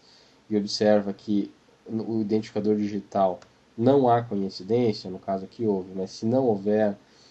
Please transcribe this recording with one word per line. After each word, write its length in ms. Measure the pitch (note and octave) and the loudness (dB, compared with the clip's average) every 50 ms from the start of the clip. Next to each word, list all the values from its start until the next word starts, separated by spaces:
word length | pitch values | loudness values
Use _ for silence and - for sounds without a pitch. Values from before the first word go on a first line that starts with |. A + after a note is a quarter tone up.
| _ _ _ _ _ _ _ _ _ - | _ _ _ _ _ _ _ _ _ -4
e 80 | G#2+ G#2 | -2 -2
observa 560 | G2+ G#2 - - A2 G#2+ G#2+ G#2 G2+ G2+ G2 | -2 -2 -2 0 4 4 4 4 2 0 -6
que 400 | - - - G#2 G2+ G2+ - - _ _ _ _ _ - - | -8 -6 -2 -2 -2 -2 -2 -8 _ _ _ _ _ -14 -8
o 340 | A2+ A2 G#2+ - A2+ A2 | -8 -6 -6 -4 -2 -2
identificador 540 | G#2+ G2+ G#2+ G#2+ G#2+ - - G#2+ G2 G#2+ G#2+ | -2 0 0 -2 -2 -4 -6 -2 0 0 2
digital 640 | G#2+ G#2 G2+ G#2 G2+ F#2+ - - G2+ G2 F#2+ F2+ - - - _ _ _ _ _ - | 0 0 -2 -4 -6 -8 -4 0 0 2 2 0 -2 -10 -20 _ _ _ _ _ 0
não 320 | A2+ B2+ C#3 C#3+ C3 A#2+ | 2 4 4 6 6 4
há 120 | A#2 A#2+ | 4 2
coincidência, 880 | A#2 A#2+ G#2 G2+ G2 F#2+ - - F2+ F#2+ A2+ B2 B2 A#2 G#2 - - F#2+ | 2 -2 -4 -4 -4 -4 -6 -8 -6 -2 0 2 2 0 0 -2 -6 -12
no 100 | F#2 F#2 | -12 -10
caso 260 | - - G2 F#2+ F#2+ | -8 -6 -6 -6 -6
aqui 200 | F#2+ - - A#2 | -10 -10 -4 -2
houve, 280 | G#2+ G2+ F#2+ F#2 F#2 F#2 | 0 0 -2 -2 -6 -8
mas 140 | F#2+ F#2+ F#2+ | -8 -8 -8
se 160 | - - - | -8 -6 -2
não 200 | A2+ A#2+ C3 C3+ B2 | 0 0 2 2 2
houver, 500 | G#2+ G2 G2 G#2 G#2 G#2+ A2 G#2 G2+ - _ _ _ _ _ _ | 0 0 0 0 2 2 2 0 0 -4 _ _ _ _ _ _